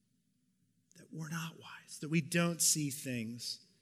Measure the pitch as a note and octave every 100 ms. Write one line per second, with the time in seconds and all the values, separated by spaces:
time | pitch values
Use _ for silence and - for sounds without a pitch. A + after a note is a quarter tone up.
0 | _ _ _ _ _ _ _ _ _ -
1 | - D#3 D#3 E3 E3 - - - - -
2 | D3 E3 E3 E3+ E3+ E3 - D#3+ C#3+ C3+
3 | C3 B2 A2+ A#2+ - - _ _